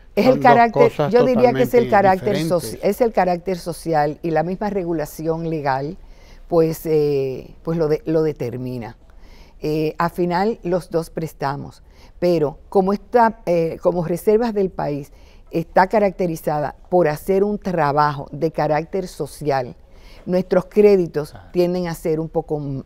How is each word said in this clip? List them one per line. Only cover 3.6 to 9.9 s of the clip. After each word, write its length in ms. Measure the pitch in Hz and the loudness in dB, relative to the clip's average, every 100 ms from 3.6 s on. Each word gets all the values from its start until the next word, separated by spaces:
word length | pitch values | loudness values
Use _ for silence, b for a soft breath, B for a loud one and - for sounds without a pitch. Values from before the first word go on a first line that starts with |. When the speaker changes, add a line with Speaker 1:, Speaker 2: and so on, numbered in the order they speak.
| 170 160 165 156 147 147 | -6 -10 -2 0 0 -2
Speaker 1:
y 80 | 170 | -2
la 120 | 156 | -2
misma 280 | 160 185 208 | -2 -4 -4
regulación 800 | 202 175 165 147 - 160 160 165 | -4 -4 -4 -6 -6 -4 -4 -4
legal, 480 | 160 143 131 143 190 b b b b - | -4 -2 -2 -4 -10 b b b b -2
pues, 360 | 170 160 160 170 | 2 2 0 0
eh, 680 | 156 147 139 135 127 - - | 2 2 0 -2 -6 -14 -12
pues 160 | - 170 | -6 -2
lo 100 | 151 | 0
de-, 140 | 151 - | 0 0
lo 160 | 160 | 0
determina. 760 | 156 143 123 120 127 127 110 - - b b b b b | 0 -2 -8 -6 -8 -8 -10 -14 -20 b b b b b
Eh, 320 | 151 156 156 | -4 -2 -2